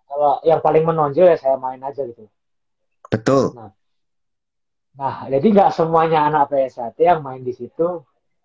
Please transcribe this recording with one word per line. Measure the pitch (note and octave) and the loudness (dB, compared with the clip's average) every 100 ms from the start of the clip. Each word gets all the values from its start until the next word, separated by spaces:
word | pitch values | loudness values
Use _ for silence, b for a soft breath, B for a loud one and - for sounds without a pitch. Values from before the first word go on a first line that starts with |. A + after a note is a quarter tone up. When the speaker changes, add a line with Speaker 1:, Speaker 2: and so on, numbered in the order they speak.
| _ | _
Speaker 1:
kalau | C#3+ D3 - D#3+ | -2 0 0 0
yang | D#3 | 0
paling | D#3 D#3 D#3+ | 2 0 0
menonjol | D#3+ D3 C#3 F3+ | -2 -2 2 4
ya | D#3+ | 4
saya | C3+ C3+ | 0 -2
main | C3 C3 | -4 -10
aja | C3+ C#3 B2+ | -12 -10 -10
gitu. | A#2 G#2+ _ _ _ _ _ _ _ - | -12 -20 _ _ _ _ _ _ _ -8
Speaker 2:
Betul. | A2+ A2+ C3+ G#2+ B2 | -4 0 0 0 -6
Speaker 1:
Nah, | G#2+ _ _ _ _ _ _ _ _ _ _ _ _ | -18 _ _ _ _ _ _ _ _ _ _ _ _
nah, | C3 C3+ - - | -10 -10 -8 -4
jadi | C3+ G#3+ G3+ | 0 4 4
nggak | F3 | 4
semuanya | - E3 E3 E3 D#3+ D3+ | 2 0 2 2 2 0
anak | D3+ C#3+ | 0 0
P | C#3 C3 | 0 -2
S | C3 | -6
A | A#2 | -10
T | - | 0
yang | E3 E3 | 2 2
main | C#3 C3 | -2 -10
di | B2+ | -10
situ | B2 A#2+ - E3+ E3+ C3+ _ _ _ | -10 -12 -4 -4 -4 -14 _ _ _